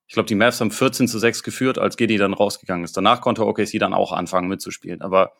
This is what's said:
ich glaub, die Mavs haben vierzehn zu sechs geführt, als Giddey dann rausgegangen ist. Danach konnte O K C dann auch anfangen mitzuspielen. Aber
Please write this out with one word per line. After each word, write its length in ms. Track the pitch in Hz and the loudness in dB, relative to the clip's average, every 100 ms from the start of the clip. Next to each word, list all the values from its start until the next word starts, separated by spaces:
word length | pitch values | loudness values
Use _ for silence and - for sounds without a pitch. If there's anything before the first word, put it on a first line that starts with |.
| _ | _
ich 60 | |
glaub, 140 | 117 107 | -4 0
die 80 | 101 | 2
Mavs 260 | 117 - | 4 2
haben 80 | 110 | -2
vierzehn 380 | - 131 - 120 | 0 0 2 0
zu 100 | 113 | 2
sechs 240 | 117 113 | 0 0
geführt, 380 | - - 131 127 | -6 -2 -2 0
als 180 | 101 - | -2 0
Giddey 200 | 113 104 | 0 2
dann 160 | 98 | 2
rausgegangen 500 | 95 101 - - 90 | 2 0 0 -6 -6
ist. 120 | 85 - | -4 0
Danach 260 | 98 123 | 2 2
konnte 220 | 123 110 | 0 0
O 100 | 104 | 0
K 120 | 107 104 | 0 -2
C 140 | 110 | 0
dann 140 | 98 | 0
auch 180 | 98 98 | 0 0
anfangen 360 | 85 87 92 90 | -2 -2 -2 -2
mitzuspielen. 540 | 95 - - - 85 | -4 -8 -12 -12 -10
Aber 320 | 95 92 92 | 0 2 2